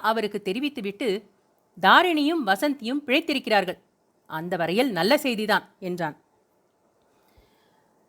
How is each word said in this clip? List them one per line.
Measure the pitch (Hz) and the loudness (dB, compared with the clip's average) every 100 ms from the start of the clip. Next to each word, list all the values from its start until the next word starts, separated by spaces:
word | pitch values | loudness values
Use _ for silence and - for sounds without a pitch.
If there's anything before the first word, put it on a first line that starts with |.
அவருக்கு | 214 226 208 208 | 2 -2 -4 -6
தெரிவித்துவிட்டு, | 196 220 285 269 196 202 262 202 - _ _ _ _ - | -6 -4 -6 -6 -10 -6 -4 -4 -8 _ _ _ _ 2
"தாரிணியும் | 185 262 359 311 285 339 208 | 6 6 6 2 0 0 0
வசந்தியும் | 196 294 277 220 285 277 | 0 0 -2 -4 -6 0
பிழைத்திருக்கிறார்கள், | 285 320 262 - 208 180 165 _ _ _ _ _ | 0 0 -4 2 2 2 -6 _ _ _ _ _
அந்த | 156 175 180 | -10 -6 -4
வரையில் | 165 196 269 | 0 0 0
நல்ல | 208 220 285 | 0 0 0
செய்திதான்" | 262 214 214 190 - _ | 0 -4 0 0 -2 _
என்றான். | 185 180 156 - _ _ _ _ _ _ _ _ _ _ _ _ _ _ _ _ _ _ | -10 -6 -6 -8 _ _ _ _ _ _ _ _ _ _ _ _ _ _ _ _ _ _